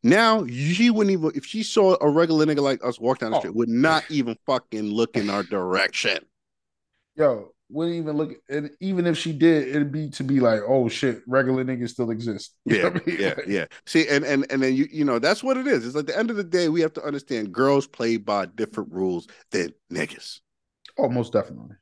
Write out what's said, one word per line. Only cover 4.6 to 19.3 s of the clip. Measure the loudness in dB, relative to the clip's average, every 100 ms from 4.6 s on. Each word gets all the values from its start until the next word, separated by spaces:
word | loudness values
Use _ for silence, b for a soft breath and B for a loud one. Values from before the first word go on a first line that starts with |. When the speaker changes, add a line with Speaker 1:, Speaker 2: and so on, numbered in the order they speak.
| _ -8
Speaker 1:
look | -4 0 0 0
in | -2
our | -2
direction. | -2 -4 -2 0 0 0 -2 -2 _ _ _ _ _ _ _ _ _ 0
Speaker 2:
Yo, | 0 0 -6 _ _
wouldn't | -6 -4 -4
even | -4 -2
look, | -4 -6 _
and | -6 -6 _
even | -4 0 0
if | 0
she | -2
did, | 2 4 4 2
it'd | -2 -2
be | -4 -8
to | -6
be | 0 4
like, | 4 2 2
"Oh | 2 2
shit, | 0 -2 -2 0
regular | 0 2 0 -2
niggas | -4 -6
still | -4 -4
exist." | -2 -4 -6 -10 _
<laughs> |
You | -2 2
know |
Speaker 1:
Yeah, | 2
Speaker 2:
what | 0
I | -4
mean? | -2
Speaker 1:
yeah, | -2 -2
Speaker 2:
Like | -4
Speaker 1:
yeah. | -4 -4 B
See, | 0 2 4
and, | 2
and, | 2 0 0
and | 0
then | 2
you, | 2 0
you | 0
know, | 0 2
that's | 2 0
what | 0 -2
it | 0
is. | 0 0
It's |
like, | -6
at | -4
the | -2
end | -2
of | -4
the |
day, | -2 0 0
we | 2
have | 0
to | -2
understand | -8 -8 -6 -6 -4
girls | 0 4 4 0
play | -4 -2 -2
by | 0 -2 -2
different | -6 -6 -6 -8
rules | -4 -2 -2 -8